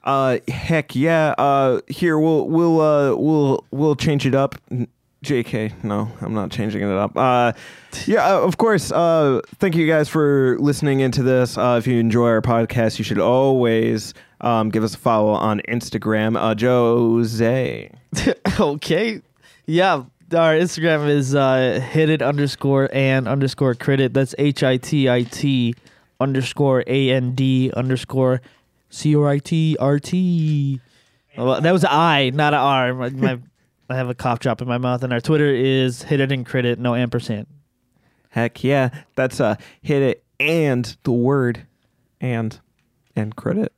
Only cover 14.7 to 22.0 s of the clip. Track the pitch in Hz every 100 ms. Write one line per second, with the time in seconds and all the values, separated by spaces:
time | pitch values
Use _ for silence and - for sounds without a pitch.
14.7 | 110 107 - 123 113 107 104 107 104 -
15.7 | 120 - 110 107 110 110 117 113 107 120
16.7 | 123 117 117 120 117 113 113 117 131 120
17.7 | 57 50 - _ - - - 196 - 170
18.7 | 147 - 160 226 220 _ _ _ _ -
19.7 | 160 185 156 123 _ - 165 165 156 175
20.7 | - 165 156 147 147 131 143 135 131 127
21.7 | 107 123 156